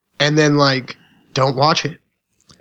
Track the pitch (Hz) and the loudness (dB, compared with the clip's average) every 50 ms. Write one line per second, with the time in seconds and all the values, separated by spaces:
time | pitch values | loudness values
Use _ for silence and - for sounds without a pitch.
0 | _ _ _ _ 143 147 151 156 151 147 147 147 143 139 135 131 127 - - - | _ _ _ _ -2 0 2 2 2 2 2 2 2 2 0 -2 -6 -8 -16 -20
1 | _ _ _ _ _ _ _ 135 131 135 127 123 139 156 165 - - 143 127 - | _ _ _ _ _ _ _ -2 -2 -2 0 0 0 0 0 -2 -4 -8 -10 -12
2 | _ _ _ _ _ _ _ _ _ _ - _ | _ _ _ _ _ _ _ _ _ _ -20 _